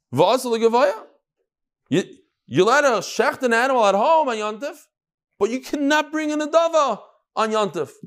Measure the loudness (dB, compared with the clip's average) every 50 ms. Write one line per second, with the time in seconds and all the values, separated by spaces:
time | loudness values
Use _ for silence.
0 | _ -4 0 2 4 4 2 2 0 -2 -2 2 2 2 4 4 2 2 0 -2
1 | -8 -18 _ _ _ _ _ _ _ _ _ _ _ _ _ _ _ -2 -2 -2
2 | -2 -2 -8 -20 _ _ _ _ _ -4 0 2 2 4 4 4 4 2 2 0
3 | -2 -4 -4 -2 -2 -2 -2 -2 -2 0 0 0 0 0 0 2 2 2 2 2
4 | 2 2 2 2 2 0 -4 -4 -6 -8 -8 -8 -10 -12 -12 -14 -20 _ _ _
5 | _ _ _ _ _ _ _ -4 -4 -2 -2 -4 -8 -6 -4 -2 0 0 0 0
6 | -2 -2 -4 -6 -4 -4 -4 -4 -2 0 2 2 2 2 2 0 0 0 -2 -6
7 | -10 -18 _ _ _ _ -4 -4 -2 -2 0 -2 -2 -2 -4 -6 -8 -8 -10 _
8 | -20